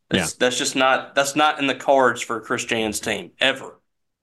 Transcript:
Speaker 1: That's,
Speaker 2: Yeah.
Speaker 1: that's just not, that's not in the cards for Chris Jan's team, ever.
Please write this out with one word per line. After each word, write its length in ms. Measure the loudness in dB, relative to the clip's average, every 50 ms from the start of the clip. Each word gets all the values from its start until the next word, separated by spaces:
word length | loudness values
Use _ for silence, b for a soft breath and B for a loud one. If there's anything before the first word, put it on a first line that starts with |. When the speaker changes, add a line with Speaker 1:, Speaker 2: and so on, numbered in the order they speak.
| _ -2
Speaker 1:
That's, 220 | -2 -2 -2 -2
Speaker 2:
Yeah. 40 | -2 0
Speaker 1:
that's 180 | 0 0 0 0
just 180 | -2 -2 0
not, 380 | 2 2 4 2 2 -2 -2 0
that's 200 | 0 0 0 2
not 220 | 2 2 2 2 0
in 80 | -2
the 80 | -2 -2
cards 460 | -2 0 2 4 6 4 4 2 0
for 200 | -4 -6 -6 -6
Chris 240 | -4 -4 -4 -4 -4
Jan's 360 | -2 -2 -2 -2 -2 -4 -4
team, 300 | -4 -4 -4 -4 -6 -8 -4 0
ever. 400 | 0 0 0 -2 -6 -16 -18 _ _ _ _ _ _ _ _ _